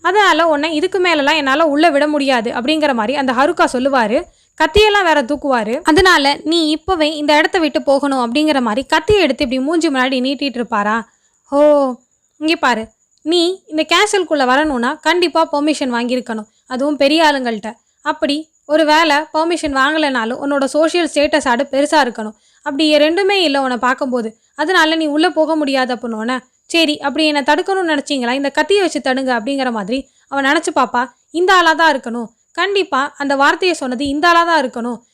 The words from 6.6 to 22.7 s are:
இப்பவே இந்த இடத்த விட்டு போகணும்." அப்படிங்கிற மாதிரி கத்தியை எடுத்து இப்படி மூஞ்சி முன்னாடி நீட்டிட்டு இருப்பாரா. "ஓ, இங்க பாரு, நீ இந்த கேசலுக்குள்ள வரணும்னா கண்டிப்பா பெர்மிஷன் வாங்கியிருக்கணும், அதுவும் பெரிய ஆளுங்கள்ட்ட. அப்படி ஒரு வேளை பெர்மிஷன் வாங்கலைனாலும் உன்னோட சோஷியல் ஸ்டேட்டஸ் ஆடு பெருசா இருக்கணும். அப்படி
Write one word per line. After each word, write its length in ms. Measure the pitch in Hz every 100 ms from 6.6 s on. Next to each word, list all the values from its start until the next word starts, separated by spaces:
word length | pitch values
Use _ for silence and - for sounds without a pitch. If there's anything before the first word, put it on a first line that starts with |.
| 311
இப்பவே 400 | 311 - 349 302 311
இந்த 160 | 294 294
இடத்த 220 | 320 359
விட்டு 240 | 302 311
போகணும்." 400 | 269 277 277 262
அப்படிங்கிற 380 | 233 277 311 285
மாதிரி 240 | 233 214 269
கத்தியை 360 | 311 320 415
எடுத்து 220 | 302 -
இப்படி 160 | 269 262
மூஞ்சி 280 | 269 339 330
முன்னாடி 300 | 262 247 254
நீட்டிட்டு 400 | 262 285 277 240
இருப்பாரா. 360 | 233 214 208 226 214 _ _ _ -
"ஓ, 80 | 285 302 294 269 247 _ _ _ -
இங்க 140 | 311 330
பாரு, 280 | 262 220 220 _ _ _ 302
நீ 140 | 349 339 381 -
இந்த 160 | 311
கேசலுக்குள்ள 600 | - 349 427 403 320 302 247
வரணும்னா 460 | 262 311 247 240 311
கண்டிப்பா 380 | 311 359 349 330 320
பெர்மிஷன் 480 | 285 302 - 269
வாங்கியிருக்கணும், 560 | 233 240 254 - 214 214 _ -
அதுவும் 300 | 254 285 277
பெரிய 240 | 285 320
ஆளுங்கள்ட்ட. 460 | 302 277 240 214 214 - _ _
அப்படி 320 | 294 311 294 294 320 _ -
ஒரு 180 | 311
வேளை 320 | 302 311 330 285 311
பெர்மிஷன் 460 | 311 330 330 311
வாங்கலைனாலும் 680 | 277 277 320 294 247 220 -
உன்னோட 240 | 285 285
சோஷியல் 440 | 269 302 320 349 320
ஸ்டேட்டஸ் 400 | 294 294 302 262
ஆடு 160 | 240
பெருசா 340 | 285 269 294 311
இருக்கணும். 360 | 247 220 214 - _ _
அப்படி 180 | 302